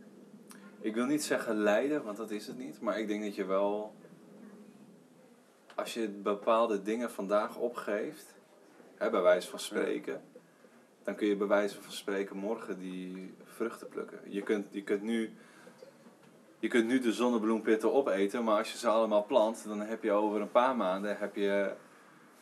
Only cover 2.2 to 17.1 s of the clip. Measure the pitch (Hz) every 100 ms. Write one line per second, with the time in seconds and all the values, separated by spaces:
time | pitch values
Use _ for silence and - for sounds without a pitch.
2.2 | 104 104 - 120 131 - 110 101 104 104
3.2 | 107 101 92 95 101 104 107 - - -
4.2 | - - - - - - - - - -
5.2 | - - _ _ - - - 120 110 101
6.2 | 101 101 - 113 113 101 95 117 113 -
7.2 | 98 104 117 - 117 - - 104 143 -
8.2 | - - - - - - - - 107 110
9.2 | 90 90 - 92 - 98 - - - 135
10.2 | - - - _ - - - _ - 98
11.2 | 107 101 101 101 104 - - - - 98
12.2 | 98 98 101 113 - 92 92 92 92 92
13.2 | 92 - - - - - - - - -
14.2 | - 98 98 107 98 101 98 101 110 113
15.2 | 110 - - - - - - - - -
16.2 | - - - - 110 123 113 127 120